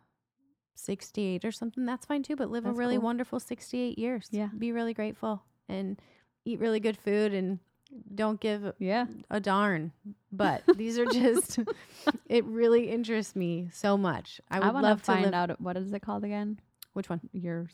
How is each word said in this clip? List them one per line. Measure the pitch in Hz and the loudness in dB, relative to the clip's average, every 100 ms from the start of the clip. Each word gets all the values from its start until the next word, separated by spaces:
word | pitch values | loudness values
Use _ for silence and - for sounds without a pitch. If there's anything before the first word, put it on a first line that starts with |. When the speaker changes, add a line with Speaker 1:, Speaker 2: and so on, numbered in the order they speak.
| _ _ _ _ _ _ _ | _ _ _ _ _ _ _
Speaker 1:
sixty-eight | - - 196 - - 190 180 | -12 -8 -8 -6 -4 -2 -2
or | 226 | -4
something, | - 233 254 240 | -6 -6 -4 -4
that's | 254 | -4
fine | - 294 | -4 -4
too, | 262 285 | -2 -4
but | 233 | -2
live | 233 | -2
a | 240 | -2
Speaker 2:
That's | 240 | 0
Speaker 1:
really | 240 247 | 0 2
Speaker 2:
cool. | |
Speaker 1:
wonderful | 226 240 247 240 | 0 -2 -4 -6
sixty-eight | - 240 - 247 247 - | -8 -12 -8 -4 -4 -2
years. | 240 240 - | -4 -4 -4
Speaker 2:
Yeah. | 208 208 214 | -4 -4 -4
Speaker 1:
Be | 233 | -4
really | 233 233 | -2 -4
grateful | 220 214 214 220 202 - _ - | -4 -6 -4 -4 -4 -8 _ -10
and | 190 190 196 _ _ _ _ | -6 -6 -8 _ _ _ _
eat | 233 220 | -8 -2
really | 226 220 | 0 0
good | 220 202 | 0 -2
food | 202 208 214 | 0 2 2
and | 196 185 190 - _ _ 254 - | 0 -2 -4 -8 _ _ -20 -12
don't | 202 214 208 | -2 -2 0
give | 220 208 202 - | -2 -2 -4 -4
Speaker 2:
Yeah. | 185 226 247 - - | 0 0 -2 -6 -6
Speaker 1:
a | 208 | -2
darn. | 196 196 208 165 160 - 202 - _ | 2 2 4 2 -2 -8 -18 -18 _
But | 190 190 135 - | 0 2 4 4
Speaker 2:
<laughs> | 208 | 4
Speaker 1:
these | 226 233 | 2 0
are | 240 | 2
just, | 247 240 240 - - 226 - - | 4 6 4 0 -4 -4 -6 -12
<laughs> | - 302 233 - | -2 -2 -2 2
it | 233 | 2
really | 220 226 233 233 233 | 2 4 6 6 4
interests | 233 226 220 196 | -2 0 -2 -2
me | 196 175 170 175 | -2 -2 -2 -6
so | - 202 202 | -2 2 4
much. | 185 135 - - - | 2 0 -6 -18 -6
I | 190 | 0
Speaker 2:
I | 196 | 2
Speaker 1:
would | |
Speaker 2:
wanna | 269 214 | 4 4
Speaker 1:
love | 208 | 4
to | - | 4
Speaker 2:
find | 185 | 4
Speaker 1:
live | 196 | 4
Speaker 2:
out, | 175 175 - | 2 0 -2
what | 180 180 | -4 -4
is | 190 | -4
it | 202 | -6
called | 214 202 | -6 -4
again? | 208 208 208 208 _ _ - | -4 -4 -4 -6 _ _ -10
Speaker 1:
Which | 196 - | -8 -4
one? | 170 - | -6 -6
Speaker 2:
Your | 185 175 170 170 | -8 -4 -4 -6